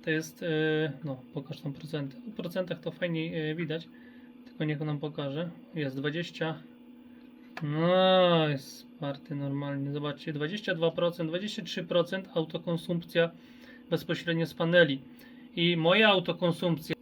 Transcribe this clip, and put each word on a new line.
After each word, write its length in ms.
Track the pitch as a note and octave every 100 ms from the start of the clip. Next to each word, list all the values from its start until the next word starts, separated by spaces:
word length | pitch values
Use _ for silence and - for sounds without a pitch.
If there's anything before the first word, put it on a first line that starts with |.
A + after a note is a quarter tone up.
To 80 | -
jest, 320 | D#3 D#3+ -
e, 40 | F3 D#3 D#3 D#3 D#3 C3+
no, 180 | D3+ B2+ -
pokaż 280 | D3 C3+ C#3+
tam 120 | C#3+
procenty. 440 | C3+ D3 D#3 C#3 - A3+
W 60 |
procentach 460 | - F3 F#3+ F3 E3+
to 120 | E3
fajniej, 580 | E3 F3+ E3 D#3+ F3 D#3
e, 60 | D#3
widać, 320 | D#3+ D#3+ - - - - - - -
tylko 180 | -
niech 160 | D3+ D3
nam 200 | D3+ D3
pokaże. 500 | D3+ D#3 C#3+ C#3+ F3 - - E3
Jest 220 | C#3 C3
dwadzieścia, 580 | D3 D#3 E3+ - D#3+ D#3 - - - - - - - - - -
no, 840 | D3+ D3+ E3 F#3 F#3 F#3 F3+ E3+ D#3
jest 280 | C#3 - -
sparty 580 | - - C#3+ C#3 - C#3+
normalnie, 560 | C#3 C#3 C#3+ C#3 C#3
zobaczcie, 420 | D3 D3 C#3+ -
dwadzieścia 420 | D3 D3+ G#3 - F3
dwa 160 | E3
procent, 380 | E3 E3+ E3+ D#3+
dwadzieścia 340 | F3 G#3 -
trzy 200 | - -
procent 460 | E3+ F3 E3+ F#3+ F#3
autokonsumpcja 960 | E3+ D#3+ E3+ F3+ E3 - E3+ - E3+ E3+ - - - - - -
bezpośrednio 560 | D#3+ - E3 - E3 D#3+
z 80 |
paneli. 480 | - E3 F3 D#3 C3+ - - - - - -
I 220 | E3+ E3+
moja 320 | D#3+ G3 A3
autokonsumpcja 880 | F#3+ F3 E3+ F3 E3 F3+ D#3 - D#3+